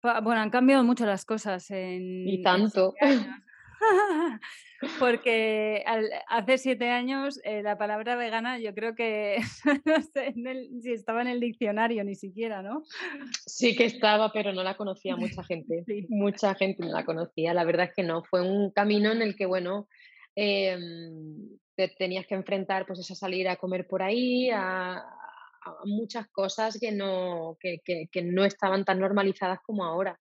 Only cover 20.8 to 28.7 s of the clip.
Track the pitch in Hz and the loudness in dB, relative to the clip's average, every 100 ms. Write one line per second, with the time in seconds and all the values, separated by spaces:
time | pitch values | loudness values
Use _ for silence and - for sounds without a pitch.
20.8 | 170 165 165 160 156 151 - - _ - | -8 -12 -14 -14 -14 -14 -18 -20 _ -4
21.8 | 185 - 185 185 185 190 185 196 185 190 | -4 -2 -4 -4 -4 -6 -2 -4 -2 -4
22.8 | 190 185 180 185 196 180 185 180 185 185 | -4 -10 -10 -8 -6 -2 -2 -2 -4 -4
23.8 | 175 190 190 233 254 247 254 214 185 185 | -4 -2 0 0 2 2 2 0 0 -2
24.8 | 180 185 - - - - - _ 180 156 | -4 -6 -12 -16 -18 -18 -20 _ -16 -12
25.8 | 185 208 226 240 208 - 190 208 220 214 | -6 -6 -6 -8 -8 -4 -4 0 -2 -2
26.8 | 220 202 196 185 185 175 165 160 185 165 | -4 -2 -2 -2 -2 -4 -8 -8 -8 -8
27.8 | - 170 165 185 175 180 196 - 196 | -6 -6 -4 -4 0 4 2 2 0